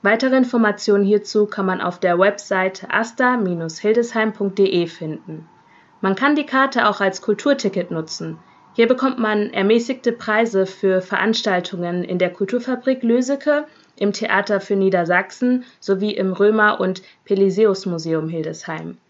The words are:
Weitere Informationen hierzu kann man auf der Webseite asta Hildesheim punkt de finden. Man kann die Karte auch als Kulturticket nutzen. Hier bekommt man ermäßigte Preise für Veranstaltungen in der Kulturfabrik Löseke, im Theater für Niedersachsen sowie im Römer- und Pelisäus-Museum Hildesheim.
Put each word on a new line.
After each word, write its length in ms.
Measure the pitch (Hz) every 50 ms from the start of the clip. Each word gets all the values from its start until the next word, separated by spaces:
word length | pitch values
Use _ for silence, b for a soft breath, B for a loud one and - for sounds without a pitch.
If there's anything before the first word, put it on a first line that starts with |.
Weitere 360 | - 202 220 226 262 262 254
Informationen 640 | 262 254 247 - 233 226 208 208 208 - - 202 202 202
hierzu 420 | 196 208 208 208 - - 214 208
kann 200 | 208 - - 190
man 160 | 185 185 190
auf 180 | 185 180 175 -
der 180 | - 175 175
Webseite 720 | 175 190 208 202 - - - 202 185 185 190 190 - - -
asta 480 | - 208 226 233 - - 254 247 254
Hildesheim 920 | 247 202 180 175 165 165 160 160 - - 208 220 240 233 233 - 226 220 220
punkt 260 | 214 - 202 196 196
de 300 | - 196 190 - 175 170
finden. 580 | 165 - - 170 156 156 - - - 156 156 160 _ _ b b b b b b b b b
Man 160 | - 190 196
kann 220 | 190 262 285 302
die 80 | 302 294
Karte 420 | - 262 269 269 262 - 240 -
auch 140 | 214 202 -
als 200 | 202 190 185 -
Kulturticket 720 | - - 208 208 - 285 277 269 - 190 - 185 175 -
nutzen. 460 | 170 160 160 156 - - 170 160 160 160 b b b b b b b
Hier 140 | - 233
bekommt 320 | 226 254 247 262 269 254 -
man 320 | 226 214 214 208 208 -
ermäßigte 640 | - - 190 202 226 233 233 - 254 262 - 240 233
Preise 520 | 233 - 220 208 220 233 220 - 190 190
für 360 | 190 - - - 190 185 185
Veranstaltungen 1040 | 180 - 202 - 185 220 220 - - 220 185 180 180 - - 175 175 175 175 180 175
in 120 | - 180
der 120 | 175 185 180
Kulturfabrik 760 | 180 - 202 190 240 247 240 262 254 247 - 262 262 254 -
Löseke, 640 | 226 233 254 254 254 277 277 - 302 294 294 302 B B B B B B
im 160 | - 202 208 196
Theater 480 | - 220 208 190 196 202 208 208 190
für 160 | 190 - 202
Niedersachsen 880 | 196 190 190 190 175 170 160 175 185 196 - - - 254 247 254 254 247 B B B
sowie 300 | - - 196 190 196 214
im 200 | - - 190 190
Römer- 480 | 185 - 202 208 220 214 208 208 - -
und 220 | 185 185 185 185 b b b b b
Pelisäus-Museum 1040 | - 202 190 196 196 180 196 220 208 190 196 - 190 175 165 160 165 160 160 156 160
Hildesheim. 680 | 165 165 151 160 160 - - - 160 160 165 170 170 _ _